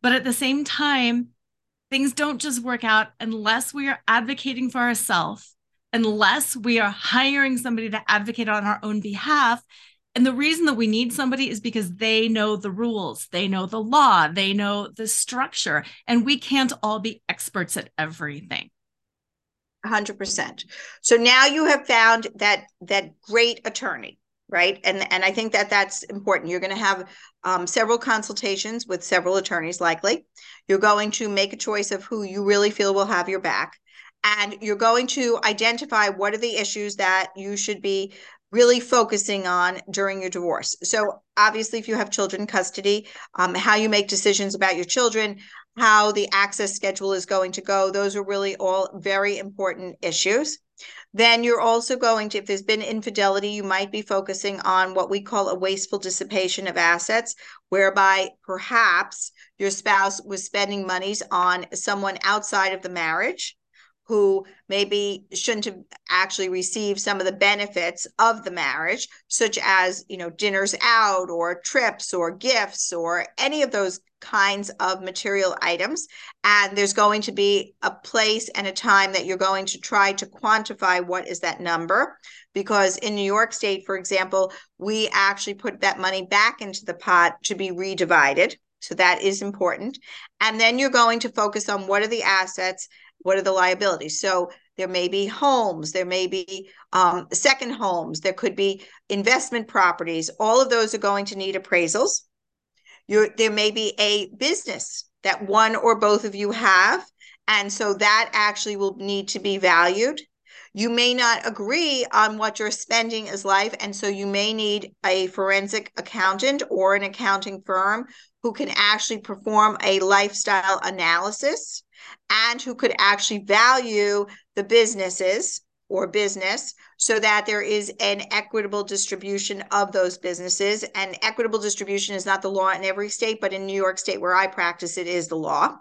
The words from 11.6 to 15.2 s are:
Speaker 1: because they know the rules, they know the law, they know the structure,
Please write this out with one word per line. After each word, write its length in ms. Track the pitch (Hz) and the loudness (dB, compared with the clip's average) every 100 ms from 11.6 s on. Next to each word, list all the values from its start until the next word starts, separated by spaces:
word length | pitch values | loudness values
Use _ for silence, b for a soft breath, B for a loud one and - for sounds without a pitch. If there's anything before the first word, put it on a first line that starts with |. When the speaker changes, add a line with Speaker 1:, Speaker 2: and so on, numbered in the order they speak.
Speaker 1:
because 360 | 240 226 190 180 | -4 -4 -4 -2
they 340 | 220 220 226 | 0 2 2
know 260 | 220 214 214 | 2 0 -2
the 160 | 202 | -4
rules, 560 | 185 240 220 170 113 - | -4 -2 -2 -6 -8 -8
they 160 | - 196 | -4 -2
know 180 | 190 185 | -2 -2
the 160 | 220 | -6
law, 460 | 220 277 269 190 151 | 2 6 6 6 4
they 260 | 175 196 | 2 0
know 340 | 202 208 208 202 - | 0 0 -2 -6 -8
the 120 | 220 | -4
structure, 760 | - | -2